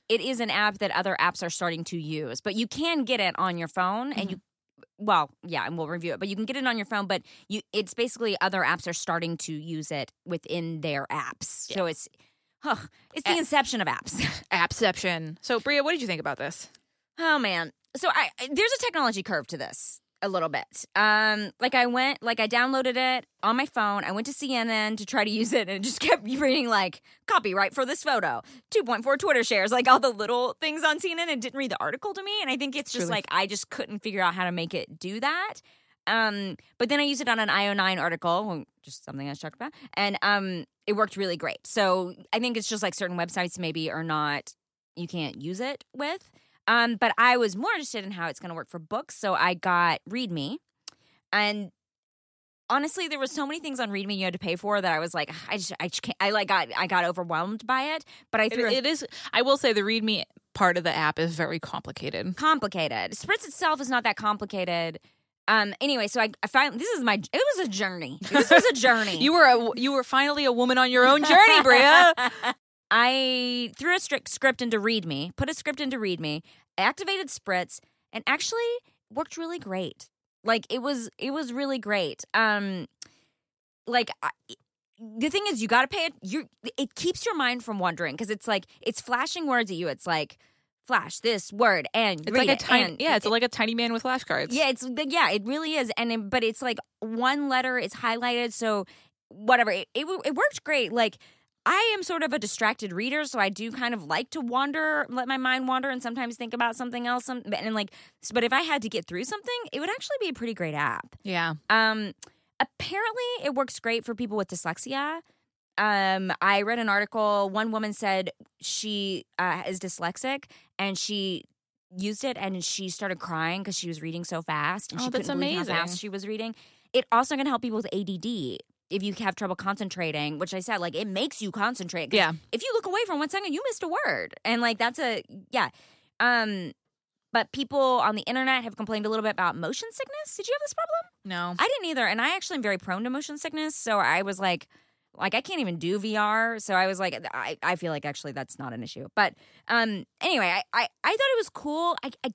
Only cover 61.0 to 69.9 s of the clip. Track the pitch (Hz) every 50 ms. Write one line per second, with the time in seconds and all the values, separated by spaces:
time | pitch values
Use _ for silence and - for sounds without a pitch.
61 | 156 151 - - 165 170 165 156 160 143 160 165 - - - - - - - -
62 | - 139 - 87 - 185 180 - 285 311 320 262 214 196 - 180 160 143 117 107
63 | 90 - - - - - 415 453 - 302 - - 370 320 311 262 277 240 262 240
64 | 233 226 202 - 214 208 208 202 208 190 - 190 180 175 170 170 165 165 160 -
65 | - _ _ _ _ _ _ _ _ - 214 220 208 202 - - 262 285 277 240
66 | 208 208 - 240 220 220 - - - 208 - 262 277 285 - 233 330 440 440 320
67 | 247 226 208 208 - - - - 523 587 539 370 370 226 190 196 208 190 180 175
68 | 156 127 135 - 185 - - 277 - - 330 339 - 494 285 247 226 254 233 226
69 | 214 202 180 156 254 294 330 349 311 262 247 233 339 330 - - 247 277